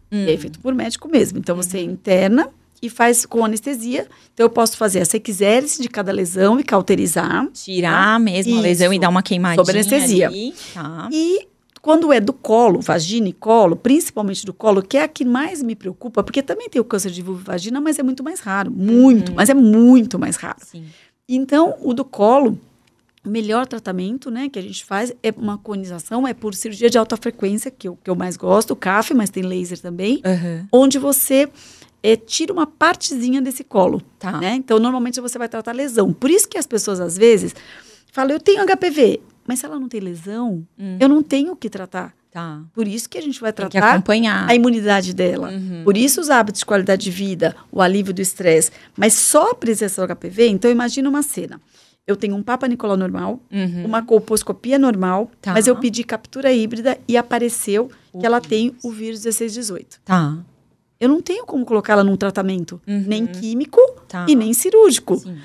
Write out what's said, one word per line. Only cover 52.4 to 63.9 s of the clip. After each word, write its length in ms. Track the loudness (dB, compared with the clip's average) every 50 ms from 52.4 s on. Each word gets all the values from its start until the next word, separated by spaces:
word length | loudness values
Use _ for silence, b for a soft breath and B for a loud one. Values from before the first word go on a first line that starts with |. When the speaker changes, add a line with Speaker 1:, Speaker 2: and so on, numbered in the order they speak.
| -4
Speaker 2:
Papa 260 | -4 -4 -2 -2 -2
Nicolau 280 | -2 -2 -2 -2 -2
normal, 440 | -2 -2 -2 -4 -6 -6 -6 -8 -10 -12 _
Speaker 1:
Uhum. 340 | -6 -4 -4 -4 -4 -6 -6
Speaker 2:
uma 160 | -4 -4 -4 0
colposcopia 760 | 2 2 2 2 0 -2 -2 -2 -6 -8 -8 -4 0 2 2
normal, 500 | 4 2 2 0 0 -2 -2 -2 -4 -6 _ _
Speaker 1:
Tá. 120 | -8 -2 0
Speaker 2:
mas 120 | 2 2
eu 80 | 2 0
pedi 280 | 0 -2 -4 -4 -4 -6
captura 480 | -8 -8 -10 -10 _ -10 -2 0 2 2
híbrida 460 | 2 0 -2 -4 -4 -4 -4 -4 -4 -4 -2
e 80 | 0
apareceu 760 | 0 0 -2 -2 -2 -2 -2 -4 -6 -4 -2 -2 -2 -2 -4 b b b b -10
Speaker 1:
O 80 | -4
Speaker 2:
que 60 | 0
ela 120 | 0 0 0
Speaker 1:
vírus. 100 | 0 -2
Speaker 2:
tem 260 | -2 -2 -2 -2 -4 -8 -10
o 80 | -12 -10
vírus 260 | -10 -10 -10 -10 -8
dezesseis 320 | -6 -6 -4 -4 -4 -6 -6
dezoito. 440 | -8 -10 -10 -10 -12 -14 _ -20 _ _
Speaker 1:
Tá. 320 | -2 0 0 0 -2 -4 -8 -12 -18 _ _ _ _ _ _ _ _ _ _
Speaker 2:
Eu 80 | 0 2
não 120 | 2 0
tenho 240 | 0 -4 -6 -8 -8
como 180 | -6 -6 -6 -2
colocá-la 380 | -2 -2 -2 0 2 2 2 2
num 120 | 2 0
tratamento, 640 | 0 -2 -4 -4 -4 -4 -4 -4 -6 -8 -10 -12 -14 _
Speaker 1:
Uhum. 180 | -8 -6 -4 -4
Speaker 2:
nem 200 | -4 -4 -4 -4
químico 540 | -6 -6 -8 -8 -6 -6 -6 -6 2 4 6 6 6